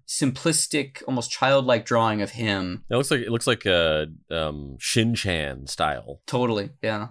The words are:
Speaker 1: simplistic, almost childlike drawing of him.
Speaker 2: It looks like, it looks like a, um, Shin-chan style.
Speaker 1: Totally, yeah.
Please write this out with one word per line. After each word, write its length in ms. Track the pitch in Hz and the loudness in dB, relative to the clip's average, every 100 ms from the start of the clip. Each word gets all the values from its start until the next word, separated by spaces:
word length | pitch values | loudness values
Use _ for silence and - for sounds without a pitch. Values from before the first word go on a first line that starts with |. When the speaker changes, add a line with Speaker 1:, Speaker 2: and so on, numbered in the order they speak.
| - | -8
Speaker 1:
simplistic, 960 | - 139 131 170 156 - 151 135 - - | -2 0 0 0 2 0 -2 -4 -8 -6
almost 220 | 127 - | -4 -4
childlike 540 | - 131 139 127 117 | 0 4 4 4 2
drawing 380 | - 117 113 104 | 2 2 4 2
of 80 | 101 | -2
him. 540 | 113 110 98 92 90 - | -2 0 0 -2 -6 -2
Speaker 2:
It 60 | |
looks 160 | 117 139 | 0 2
like, 100 | 139 | 0
it 100 | 117 | 0
looks 160 | 117 - | 0 2
like 200 | 113 101 | 0 4
a, 400 | 87 82 78 78 80 - | 4 4 2 -2 -8 -6
um, 460 | 82 78 76 69 65 | -4 -2 -4 -10 -8
Shin-chan 880 | - 120 113 117 98 85 71 65 67 | -2 2 2 2 0 -2 -2 -6 -8
style. 540 | - 78 64 53 69 - | -2 -2 -2 -8 -16 -4
Speaker 1:
Totally, 440 | 123 123 107 98 - | -2 0 0 -4 -6
yeah. 280 | 110 107 110 | -4 -4 -6